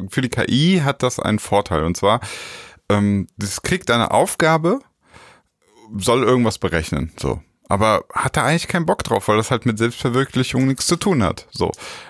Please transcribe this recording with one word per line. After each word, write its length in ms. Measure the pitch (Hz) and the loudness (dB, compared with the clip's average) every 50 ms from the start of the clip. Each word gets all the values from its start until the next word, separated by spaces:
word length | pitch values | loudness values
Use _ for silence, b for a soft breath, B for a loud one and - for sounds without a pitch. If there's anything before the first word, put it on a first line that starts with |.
| 95 92 | -10 -6
für 120 | - - | -4 -2
die 80 | 131 117 | -2 -2
K 140 | - 123 - - | 0 -2 0 2
I 340 | - 131 151 175 190 180 143 | 2 2 4 4 4 4 2
hat 180 | 139 135 - | 0 0 0
das 180 | - 123 - - | -2 -2 -2 -2
einen 200 | - - 107 104 | -2 0 0 0
Vorteil. 440 | - - 104 101 - - - 78 78 | 0 0 0 0 0 2 0 0 0
Und 140 | 85 90 - | 0 0 0
zwar, 220 | - 101 110 120 B B B B B B B B B B B B B - | 2 2 2 2 B B B B B B B B B B B B B 0
ähm, 380 | 104 104 104 101 101 98 90 - _ - | 2 2 2 2 2 0 -2 -4 _ -8
das 240 | 107 101 - - | -8 -6 -6 -6
kriegt 300 | - - 180 185 - - | -4 -2 -2 -2 0 0
eine 180 | 117 117 113 - | 0 2 2 2
Aufgabe, 680 | - 110 165 190 - - - 156 160 160 156 170 214 277 - _ _ _ B B B B B B B B B B _ _ _ _ 107 - - 107 110 104 | 2 2 2 2 0 2 2 4 4 4 2 0 0 -2 -4 _ _ _ B B B B B B B B B B _ _ _ _ _ -20 -16 -12 -8 -4
soll 260 | 92 123 117 131 123 | 0 2 2 4 4
irgendwas 340 | 107 127 127 120 110 - - | 4 4 4 4 2 0 -2
berechnen, 540 | - 90 80 82 80 - 80 71 73 80 - - | -2 -2 0 0 -2 -2 -2 -4 -4 -6 -6 -6
so. 200 | - 69 57 - - _ _ _ _ - | -4 -4 -4 -4 -8 _ _ _ _ -4
Aber 340 | - 98 107 110 104 90 - - | -2 2 2 2 2 2 0 -4
hat 240 | - - - 139 - | -4 -4 -2 -2 0
da 80 | 156 120 | 0 0
eigentlich 240 | 131 156 170 - - | 2 0 0 -2 -2
keinen 180 | - 175 165 170 | -2 -2 0 0
Bock 160 | 202 - - | -2 -2 -2
drauf, 240 | - 113 101 - - | -2 -2 -2 0 2
weil 80 | 107 107 | 2 2
das 120 | 110 - | 2 0
halt 140 | 131 113 - 120 | -2 -2 0 0
mit 100 | 110 104 | 0 0
Selbstverwirklichung 880 | 113 120 120 - - 131 120 131 135 - - 127 127 - - 127 131 135 | 0 -2 -2 -2 -4 -2 0 0 0 0 0 -2 -2 0 0 0 0 0
nichts 200 | 135 - - - | 0 0 0 -2
zu 80 | 175 170 | -2 0
tun 240 | - 208 180 131 101 | 0 0 2 2 2
hat, 220 | 85 - - - _ | 0 -2 -4 -10 _
so. 200 | - - 95 82 - B B B B B B | -6 -2 -2 -2 -2 B B B B B B